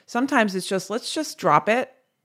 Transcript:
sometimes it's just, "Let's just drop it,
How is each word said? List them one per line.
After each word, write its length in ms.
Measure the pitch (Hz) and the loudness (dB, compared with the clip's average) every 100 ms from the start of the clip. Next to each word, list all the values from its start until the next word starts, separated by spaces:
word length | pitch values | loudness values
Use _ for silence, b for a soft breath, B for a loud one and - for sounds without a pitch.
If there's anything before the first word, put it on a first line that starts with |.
| b | b
sometimes 480 | 240 269 277 214 185 | -4 0 2 2 -2
it's 120 | - | -4
just, 220 | 190 - | -4 -4
"Let's 220 | 220 - | -8 -6
just 240 | - 294 - | -6 -8 -2
drop 280 | 180 147 - | 4 4 4
it, 240 | 240 - _ _ _ | 0 -2 _ _ _